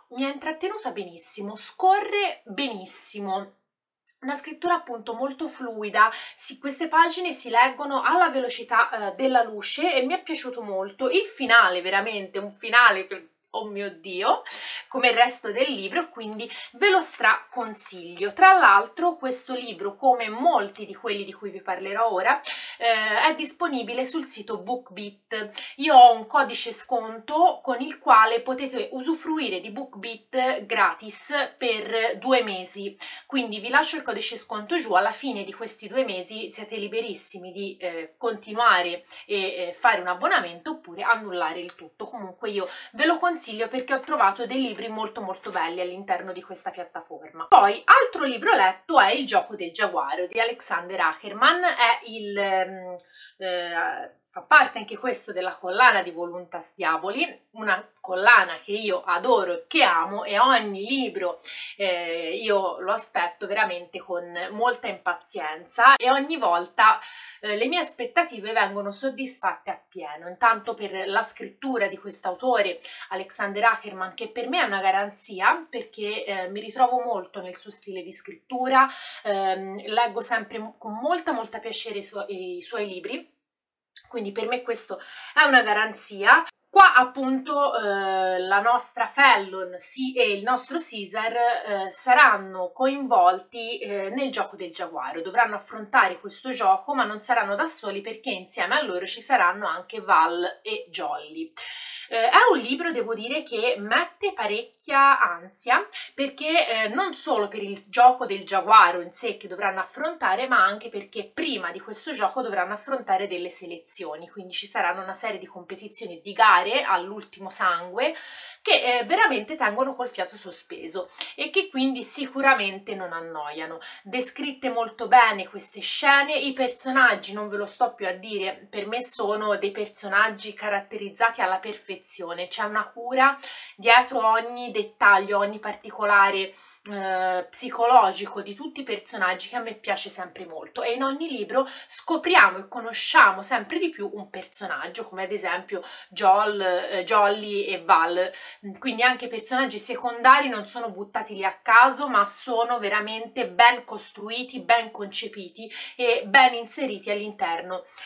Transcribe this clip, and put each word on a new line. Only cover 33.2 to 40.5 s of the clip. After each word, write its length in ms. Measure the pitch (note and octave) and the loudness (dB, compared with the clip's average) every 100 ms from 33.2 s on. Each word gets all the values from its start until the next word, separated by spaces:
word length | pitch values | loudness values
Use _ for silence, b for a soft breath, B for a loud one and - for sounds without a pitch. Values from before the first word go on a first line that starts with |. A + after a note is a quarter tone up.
| - | -6
quindi 340 | C4+ A3+ G#3 | -4 -4 -6
vi 80 | A3+ | 2
lascio 280 | C4+ D#4 D#4 | 2 2 -4
il 60 | |
codice 340 | - A3 - A#3 | -6 -6 -6 -8
sconto 400 | - G#3 G#3 E4+ | -10 -10 -4 -4
giù. 160 | A3+ | 2
Alla 180 | F3+ G#3 | 4 4
fine 320 | - C4+ G#3 | -2 -6 -6
di 80 | G3 | -10
questi 340 | - A3 - G#3 | -12 -12 -12 -6
due 180 | B3+ | -2
mesi 460 | A#3 F#3 F3+ A3 - | -2 -4 -8 -12 -12
siete 260 | - G#3 A3 | -12 -12 -10
liberissimi 760 | G3+ A3+ A#3 F#3 - F#3+ F#3 | -6 -6 -6 -8 -10 -12 -14
di, 240 | F#3 G3 F#3 | -10 -12 -8
eh, 380 | F3+ E3 D#3+ - | -10 -8 -12 -6
continuare 880 | A#3 G#3 A3 G#3+ A#3 F3+ F3 F3 B B B | -6 -6 -8 2 4 4 2 -6 B B B
e, 420 | G3+ F#3+ F3+ F3 | -2 -2 -4 -8
eh, 40 | |
fare 280 | F3 A#3+ G3+ | 2 2 2
un 80 | F3+ | -2
abbonamento 640 | F3+ E4 D#4 F3 | -2 0 0 -2